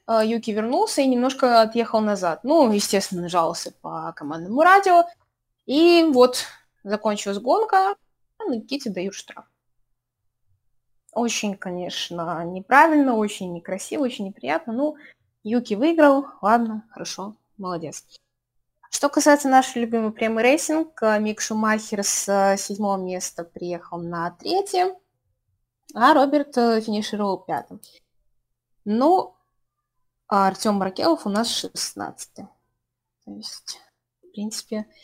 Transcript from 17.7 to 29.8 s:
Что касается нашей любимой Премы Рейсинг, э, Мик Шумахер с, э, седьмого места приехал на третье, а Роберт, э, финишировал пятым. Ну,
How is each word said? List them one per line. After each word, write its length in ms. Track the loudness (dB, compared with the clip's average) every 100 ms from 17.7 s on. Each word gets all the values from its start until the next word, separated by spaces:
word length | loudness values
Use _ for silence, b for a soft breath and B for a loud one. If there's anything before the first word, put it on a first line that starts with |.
| -8 -8 -14 -20 -20 _ _ _ _ _ _ _ -4
Что 140 | -2
касается 380 | 2 4 4 6
нашей 340 | 4 4 -2
любимой 280 | -4 -2 -4
Премы 320 | -2 -2 0
Рейсинг, 600 | 2 2 0 -2 -4 -2
э, 160 | 0 0
Мик 240 | -2 -4
Шумахер 600 | -6 -2 0 0 -2 -6
с, 260 | -4 -4 -2
э, 280 | 2 2 2
седьмого 400 | -2 -6 -4 -4
места 480 | -4 -8 -8 -12
приехал 540 | -14 -10 -8 -8 -10 -12
на 320 | -8 -6 -8
третье, 640 | -8 -4 -4 -2 -2 -2 -4 _ _ _ _ _ _ _ _ _
а 200 | 2 4
Роберт, 420 | 6 4 2 -2 0
э, 240 | 2 0
финишировал 580 | -2 -4 -4 -4 -4 -6
пятым. 420 | -6 -8 -8 -18 -20 _ _ _ _ _ _ _ _ _
Ну, 500 | -4 0 4 2 0 _ _ _ _ _